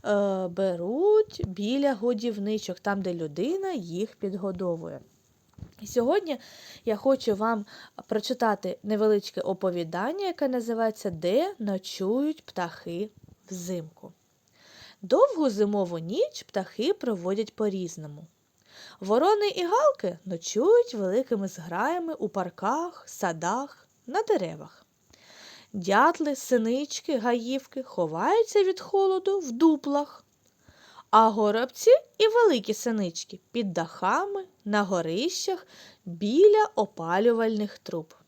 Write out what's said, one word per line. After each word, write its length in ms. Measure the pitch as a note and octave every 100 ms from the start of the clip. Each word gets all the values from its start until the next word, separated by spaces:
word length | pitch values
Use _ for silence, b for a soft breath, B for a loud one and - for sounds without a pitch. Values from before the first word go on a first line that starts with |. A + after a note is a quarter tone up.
е, 440 | - G#3 G3+ F#3+ F#3
беруть 920 | F3 G3 F3 F3 C4 G4+ G#4+ G#4+ - G3+
біля 480 | F#3 G3+ C4+ C#4
годівничок, 840 | A3+ A#3 A3+ A#3 G#3 G3+ G#3+ - F3+
там, 220 | G#3 G3+
де 120 | F#3
людина 580 | F3 D#3 D3 A#3+ F#4+ G4
їх 440 | D#4 E3+ E3+ A3 -
підгодовує. 840 | G3+ F#3+ G3 F3+ F3+ E3 E3 C#3 - _ _ _ _ - - _
І 60 | G#3
сьогодні 520 | B3 A#3+ F#4+ F4 B3+ B B B B
я 120 | - G#3
хочу 380 | C4+ C4+ A#3+
вам 320 | G3 A3 A3+ G#3 B B - -
прочитати 720 | G#3+ - B3+ A3+ G3+ F#3 -
невеличке 580 | G3+ G#3+ G#3+ G#3 - -
оповідання, 840 | - F#3+ F#3+ F3 E3 F3+ A3 F#4+ G4
яке 220 | F4 C#4
називається 640 | B3+ A3+ A3+ A3+ G#3+ G3+
«Де 440 | E3 F3 A3+ F#4 G4+
ночують 880 | G#3 F#3+ - - F#3+ B3 D4 D#4
птахи 680 | - - E3+ - - E3+ G#3+ _ - _ -
взимку». 640 | F#3 F3 F3+ D#3+ _ - _ _ _ _ B B B B B
Довгу 480 | F#3 D4 C#5 F#4 C#4+
зимову 480 | G3+ G3+ G#3 F3+ E3+
ніч 440 | E3 C4 D5 -
птахи 500 | - G3+ F#3+ - C4
проводять 640 | G#4 B3 G3 F3 G3+ G#3+
по-різному. 720 | - G#3+ F#3+ F3 E3 D#3 D3 E3 _ _ _ B B B B
Ворони 480 | F#3+ A3+ F4 G#4 G#4
і 180 | - F4
галки 520 | A4+ D5+ C5+ F#3+ F3
ночують 680 | F#3+ E3+ - G#3 D#4 A#4+ B4
великими 540 | A3 F#3+ G#3 C4 A3 G3
зграями 640 | - E3 E3+ B3+ F4 E4
у 140 | D#4 G#3
парках, 760 | G3+ F3+ - G3 D4 F4 - -
садах, 840 | - F#3+ E3 E3+ A3+ C#4 - _ _ -
на 160 | F4
деревах. 640 | A4 G4 E3+ D#3 D3+ - _ _ _ B B B B B B G#3
Дятли, 600 | F3 G3 D4 E4+ D4+ C4+
синички, 840 | - B3 A3 B3+ D4 - - C4+
гаївки 640 | A#3 A#3+ A3+ C4 - C4+
ховаються 800 | B3+ - E3 D#3+ A#3 G#4+ A4+ G#4
від 160 | F#4+ F#4
холоду 600 | - G4 G4 F#4+ F#4+ G4
в 120 | D4
дуплах, 720 | A#3 D#4+ D4 C#4+ C#4+ D4 - _ _ _ _ B B B B B
а 180 | A3 A3
горобці 640 | G#3+ G#3 A3 B3+ - A4 D5 - -
і 100 | G#4+
великі 460 | A4+ A4+ B3+ G3
синички 680 | G#3+ A#3+ A3 F#3 - - F#3 _
під 200 | A#3 G3+
дахами, 720 | E3+ E3 - F#3 C4+ G4+ G4 F#4 _
на 180 | G#3 G#3
горищах, 840 | G3 F#3 E3 F3 D4+ - - F4+ - B B B
біля 640 | - E3+ G3+ C#4 G#4 G#4+ G#4+
опалювальних 1040 | - G3+ - E3 F#3 A3+ A3+ A3 G#3+ G#3 -
труб. 360 | - E3+ D#3+ -